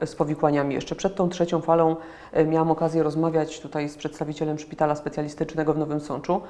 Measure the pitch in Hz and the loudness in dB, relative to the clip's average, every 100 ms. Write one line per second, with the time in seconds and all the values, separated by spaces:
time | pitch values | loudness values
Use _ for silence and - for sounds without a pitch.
0 | 156 - 151 151 160 147 139 131 - 160 | -4 -2 -2 2 4 4 2 -2 -4 -2
1 | 190 196 180 180 175 170 165 165 160 165 | -2 0 0 0 0 0 4 4 4 2
2 | - - - - 156 160 165 160 165 165 | -4 -16 -4 2 4 4 4 2 2 2
3 | 151 151 165 160 156 - 143 151 147 147 | 2 2 2 2 0 -4 -8 -4 -4 -6
4 | 151 - 151 151 156 151 - - 151 147 | -8 -6 -6 -4 -4 -4 -6 0 0 0
5 | 147 147 151 - 160 160 151 151 147 147 | -4 -6 -6 -4 -4 -2 0 0 0 -2
6 | 147 127 - 190 - | -4 -6 -2 -2 -2